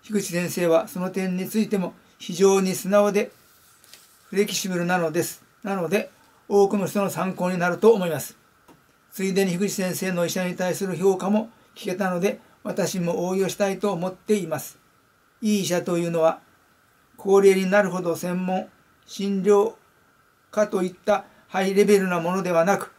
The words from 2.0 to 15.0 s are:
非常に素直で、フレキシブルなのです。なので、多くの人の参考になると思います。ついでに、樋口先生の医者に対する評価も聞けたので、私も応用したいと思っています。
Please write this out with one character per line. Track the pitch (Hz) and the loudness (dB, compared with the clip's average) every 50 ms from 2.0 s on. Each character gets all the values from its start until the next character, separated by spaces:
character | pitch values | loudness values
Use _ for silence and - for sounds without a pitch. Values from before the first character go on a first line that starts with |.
| _ _ _ _ | _ _ _ _
非 | - - 175 | -12 -10 0
常 | 160 196 196 196 190 | 4 4 6 6 4
に | 190 185 180 | 2 0 -2
素 | - - 185 | -4 -2 2
直 | 202 208 208 208 | 4 4 4 4
で、 | 190 208 - - - _ _ _ _ _ _ _ _ _ _ _ - - _ _ _ _ _ _ | 2 0 -2 -2 -10 _ _ _ _ _ _ _ _ _ _ _ -20 -20 _ _ _ _ _ _
フ | 180 | -2
レ | 190 208 | -2 0
キ | 202 190 | 0 -2
シ | - - 190 | -6 -4 -4
ブ | 180 | -4
ル | 170 175 | -2 -2
な | 175 180 185 | 0 0 0
の | 170 160 | 0 0
で | 151 170 160 | -2 -2 -4
す。 | - - - _ _ _ _ - | -4 -8 -14 _ _ _ _ -8
な | 202 196 | -6 -4
の | 190 170 156 | -4 -2 -2
で、 | 180 214 214 - _ _ _ _ _ _ _ - | -2 -2 -4 -6 _ _ _ _ _ _ _ 0
多 | 202 202 196 196 | 4 4 4 4
く | 214 202 | 2 -2
の | 185 | -2
人 | 147 - 208 | -2 -2 -2
の | 196 180 | -2 -2
参 | - 156 180 185 | -2 -4 -4 -4
考 | 180 - 180 180 | -4 -4 -4 -2
に | 185 175 | -2 0
な | 170 180 | -2 -2
る | 170 170 | 0 4
と | - 220 | 4 4
思 | 233 202 180 | 6 4 2
い | 170 | -2
ま | 156 131 | -4 -4
す。 | - - - _ _ _ _ _ _ _ - _ _ _ _ _ _ _ | -6 -10 -16 _ _ _ _ _ _ _ -20 _ _ _ _ _ _ _
つ | - - 190 | -8 -6 -4
い | 190 180 | -2 0
で | 196 196 | 0 0
に、 | 190 170 175 | 0 0 -2
樋 | 208 196 | -2 -2
口 | - | -2
先 | - 185 185 160 | -4 -4 -4 -4
生 | - 190 190 | -4 -4 -4
の | 180 175 175 | -2 -2 -2
医 | 160 | -2
者 | - 185 185 | -2 -4 -4
に | 180 175 | -4 -4
対 | - 185 180 165 | -4 -4 -4 -2
す | - 196 | -4 -4
る | 190 180 | -6 -4
評 | 160 185 196 190 | 0 2 2 2
価 | 185 180 196 | 2 0 0
も | 208 214 226 - _ _ _ _ _ | 0 0 -2 -4 _ _ _ _ _
聞 | - - | -12 -8
け | 196 180 | -8 -4
た | 190 196 185 | -2 -2 -2
の | 180 175 | -2 0
で、 | 180 208 208 - _ _ _ _ | -2 -2 -4 -4 _ _ _ _
私 | _ 208 - - 180 156 - 190 | _ -8 -4 -4 -4 -2 -2 -4
も | 175 170 175 - 175 | -2 -2 -2 -2 -4
応 | 180 190 | -2 -2
用 | 190 196 175 | -2 -2 -2
し | - | -2
た | - 208 196 | -2 -2 -2
い | 196 185 | -2 -2
と | - 208 | -2 -4
思 | 190 165 175 | -2 -2 -6
っ | 185 185 | -6 -8
て | - _ - 214 | -10 _ -2 0
い | 208 175 | 0 0
ま | 160 156 - | -4 -8 -8
す。 | - - - _ _ _ _ _ | -8 -14 -20 _ _ _ _ _